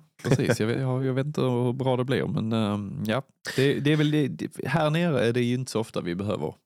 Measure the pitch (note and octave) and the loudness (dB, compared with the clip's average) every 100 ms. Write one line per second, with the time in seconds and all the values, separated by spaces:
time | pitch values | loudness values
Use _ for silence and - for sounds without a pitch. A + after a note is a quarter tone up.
0 | - - - B2+ B2 A#2 A2 C3 C3 B2+ | -10 -8 0 2 2 2 0 0 -2 -2
1 | C3+ C3 D3 D3 C3 A#2+ B2 B2+ C3 B2+ | 0 -2 -2 -2 0 2 0 0 0 0
2 | A#2+ A2+ F#2 G2 A2 A2+ G#2 G#2 G2+ G2+ | 0 0 0 -2 0 0 0 -2 -4 -6
3 | G#2+ A#2+ - _ - - C#3 - C#3+ D#3 | -2 -2 -4 _ -4 2 2 2 2 2
4 | D3+ D3+ C#3 - - - - D#3+ D3+ D#3+ | 2 2 0 -4 -8 -6 -2 0 2 2
5 | F3 C3 A#2 A#2+ A#2+ B2 B2+ G#2+ A2+ - | 2 2 2 2 2 0 -2 -4 -4 -4
6 | F2 F2 G2+ F#2+ D2 - | -4 -2 -2 -2 -4 -8